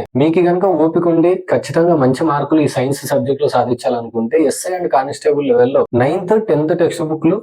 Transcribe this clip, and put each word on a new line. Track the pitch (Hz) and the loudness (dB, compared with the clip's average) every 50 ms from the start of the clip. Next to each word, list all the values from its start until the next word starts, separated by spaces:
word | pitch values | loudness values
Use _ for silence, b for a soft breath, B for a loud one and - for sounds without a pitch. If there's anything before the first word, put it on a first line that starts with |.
| - - - | -4 -4 -2
మీకు | 127 143 160 160 180 | 0 0 2 2 2
గనక | 175 175 175 180 196 196 175 151 | 2 2 2 2 2 0 2 2
ఓపిక | 156 165 165 175 175 175 | 0 0 0 0 0 2
ఉండి | 165 165 160 175 185 185 - | 2 2 2 2 2 0 -2
ఖచ్చితంగా | - - 165 - - 135 165 165 175 170 | -2 -2 -2 -2 -2 0 0 2 2 2
మంచి | 147 131 127 135 - 165 | 2 2 2 0 0 0
మార్కులు | 156 143 143 - - - - | -2 -2 -2 -2 0 2 2
ఈ | - - | 2 0
సైన్స్ | - - 127 127 - - - | 0 -2 -2 -2 -4 -4 -4
సబ్జెక్ట్ | - 143 131 123 135 139 - 147 | -4 -2 -2 0 -2 -2 -2 -2
లో | 131 | 0
సాధించాలనుకుంటే | - - - 123 123 - - 135 120 117 117 113 113 113 113 117 156 160 156 | 0 0 0 0 -2 -4 -2 -4 -4 -4 -6 -6 -6 -4 -2 0 0 2 2
ఎస్ఐ | 131 - - - 180 | 0 0 -4 -6 -6
and | 180 180 175 156 | -6 -4 -2 0
కానిస్టేబుల్ | - 139 139 143 - - - 151 143 143 143 135 | 0 0 0 -2 -6 -4 -2 0 0 0 2 2
లెవెల్లో | 120 123 123 131 139 139 117 - - | 2 2 2 2 2 0 0 0 0
నైన్త్, | 117 127 143 165 196 185 170 214 220 208 | 0 0 0 0 -2 0 0 0 0 0
టెన్త్ | - 156 147 151 156 175 170 | 0 0 0 0 0 0 0
టెక్స్ట్ | 170 151 - - 160 | 0 0 0 -2 -4
బుక్లు | 156 156 151 151 165 185 214 | -4 -4 -2 0 0 0 0